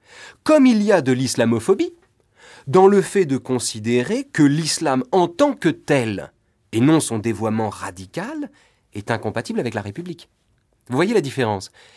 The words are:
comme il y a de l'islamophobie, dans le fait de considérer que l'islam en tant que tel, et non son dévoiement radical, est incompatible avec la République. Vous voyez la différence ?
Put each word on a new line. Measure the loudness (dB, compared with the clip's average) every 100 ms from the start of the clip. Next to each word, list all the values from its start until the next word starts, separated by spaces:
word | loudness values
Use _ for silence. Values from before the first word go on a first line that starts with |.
| _ -20 -20 _
comme | 2 4 6
il | 4
y | 4
a | 2
de | 2
l'islamophobie, | 0 -2 0 2 2 0 0 -2 -8 _ _ _ _ -20 -18 0
dans | 6 6
le | 6
fait | 2 0 0
de | -2
considérer | -2 -4 -4 -6 -2 0 0 -6
que | -4 2
l'islam | 2 2 -2 -4 -2 -2 0
en | 0 0
tant | 2 0
que | 2 -2
tel, | -2 -2 0 0 -6 -10 _ _ _ _
et | 0
non | 2 2
son | 0 -4
dévoiement | -4 -4 -4 -2 -4
radical, | -6 -12 -14 -12 -10 -10 -10 -12 _ _ _ _
est | -12 -6
incompatible | -6 -4 -8 -6 -6
avec | -6
la | -6
République. | -8 -12 -14 -14 -20 _ _ _ _ _ -6
Vous | -2
voyez | 0
la | 0
différence ? | -2 -4 -2 -4 -8 _ -20